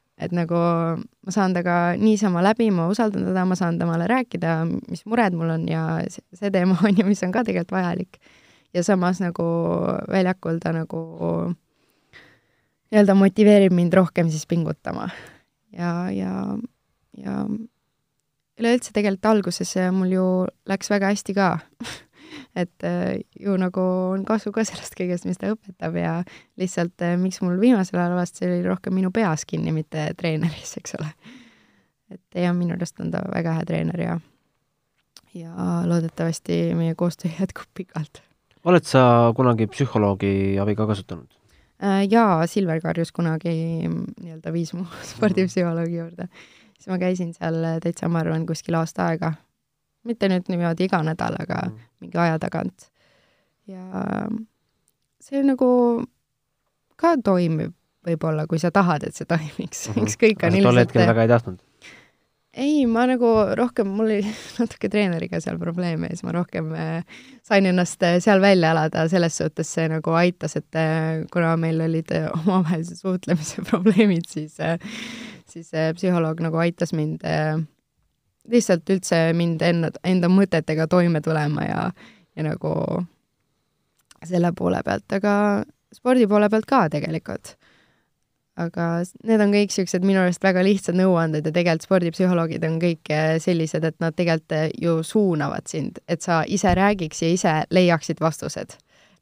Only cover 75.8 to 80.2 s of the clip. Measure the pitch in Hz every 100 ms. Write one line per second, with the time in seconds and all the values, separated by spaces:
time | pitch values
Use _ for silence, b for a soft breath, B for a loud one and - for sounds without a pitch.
75.8 | 160 165 190 175 160 160 165 165 170 170
76.8 | 170 165 151 160 165 156 156 156 156 _
77.8 | _ _ _ _ _ _ - 240 - 175
78.8 | - 190 - 170 165 165 170 160 165 170
79.8 | 160 - 180 185